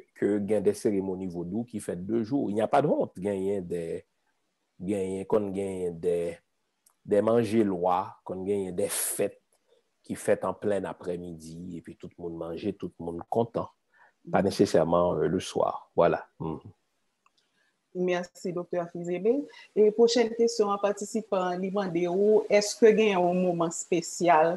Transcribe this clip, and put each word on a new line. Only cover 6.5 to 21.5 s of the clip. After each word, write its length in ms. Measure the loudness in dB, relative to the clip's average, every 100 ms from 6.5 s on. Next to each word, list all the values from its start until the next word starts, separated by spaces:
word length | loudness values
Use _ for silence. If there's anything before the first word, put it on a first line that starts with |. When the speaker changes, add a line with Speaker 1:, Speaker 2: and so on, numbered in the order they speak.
| _ _ _ _ _ 0
Speaker 1:
de 120 | 2
manje 400 | 4 2 2 2
lwa, 400 | 2 2 0 0 -2 -10
konn 240 | -12 -8 -4
genyen 300 | -2 -4 -4
de 100 | -4
fèt 520 | -4 -6 -4 -4 -6 _ _ _ _ _ _ -12
ki 80 | -6
fèt 300 | -2 0 -2
an 80 | -4
plen 320 | -4 -4 -4
apremidi, 880 | -8 -8 -8 -10 -14 -14 -14 -12 -14
epi 180 | -16 -18
tout 160 | -20 -14
moun 200 | -12 -10
manje, 340 | -10 -6 -6
tout 220 | -6 -10 -10
moun 240 | -10 -10 -4
kontan. 400 | -2 0 -4 -6 _ _ _ _ _ -2
Pa 100 | 0
nesesèman, 760 | 2 4 4 4 4 4 2 2
euh, 100 | 0
le 120 | 0
swa. 320 | -2 0 0 -2 -2 2
Vwala. 260 | 4 2 -4 -10
Mhm. 360 | -8 -8 -12 -20 _ _ _ _ _ _ _ _ _ _ _
Speaker 2:
Mersi, 580 | -4 -2 -2 -4 -8 -8
doktè 320 | -6 -6 -6 -6
Fizebe. 420 | -8 -6 0 0 0 -2 -14 -4 4
E 120 | 4
pwochèn 380 | 6 6 6 2 2
kesyon, 360 | 0 2 0
an 80 | 0
patisipan 760 | -2 -2 -6 -6 -2 -2 -2